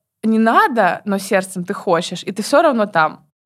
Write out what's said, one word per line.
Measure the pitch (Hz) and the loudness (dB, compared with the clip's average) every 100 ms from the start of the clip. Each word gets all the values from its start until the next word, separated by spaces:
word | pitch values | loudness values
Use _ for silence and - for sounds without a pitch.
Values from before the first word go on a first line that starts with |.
| _ _ | _ _
не | 220 220 | -2 2
надо, | 226 285 427 233 185 - | 2 4 2 2 0 0
но | 208 196 | -4 -6
сердцем | 196 196 190 190 | -2 -2 -2 -8
ты | 175 | -8
хочешь, | 196 - 165 180 180 | -6 -2 -2 -2 -8
и | - | -10
ты | 202 | -10
всё | 202 285 | 0 2
равно | 339 240 208 | 4 2 0
там. | 175 156 - _ _ | 0 0 -2 _ _